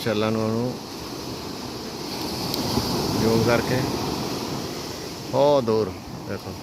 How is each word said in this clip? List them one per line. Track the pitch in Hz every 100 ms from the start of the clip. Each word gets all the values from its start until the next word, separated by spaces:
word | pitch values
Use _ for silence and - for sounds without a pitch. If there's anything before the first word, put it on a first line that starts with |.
| 120
ਛੱਲਾਂ | 104 110
ਨੂੰ, | 110 110
ਉਹਨੂੰ | 113 123 - - - - - - - - - - - - - - - - - - - - - - - - 104
ਜ਼ੂਮ | 110 113
ਕਰਕੇ। | 113 117 - 127 127 - - - - - - - - - - - - - - 131
ਉਹ | 143 143
ਦੂਰ | 113 110 101 92 - - -
ਦੇਖੋ। | 98 - 87